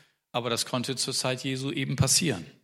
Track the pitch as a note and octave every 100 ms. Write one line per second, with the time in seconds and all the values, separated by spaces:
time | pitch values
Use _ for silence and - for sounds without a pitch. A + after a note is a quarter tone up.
0 | _ _ _ B2 A#2+ A2+ - B2+ A#2+ B2+
1 | - B2+ B2+ B2+ C#3 C3 C#3 - C3+ C#3
2 | C3 - E3+ G2 D#2 -